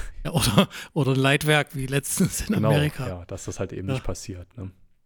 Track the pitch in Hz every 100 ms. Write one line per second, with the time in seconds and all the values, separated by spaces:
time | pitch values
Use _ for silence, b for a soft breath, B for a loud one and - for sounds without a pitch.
0 | B B - 170 - 104 196 B B -
1 | 131 135 135 147 151 151 143 143 - 139
2 | - - 180 - - - 107 147 147 -
3 | 127 90 87 95 - 92 95 - 95 131
4 | - 95 - 92 90 - 95 - - _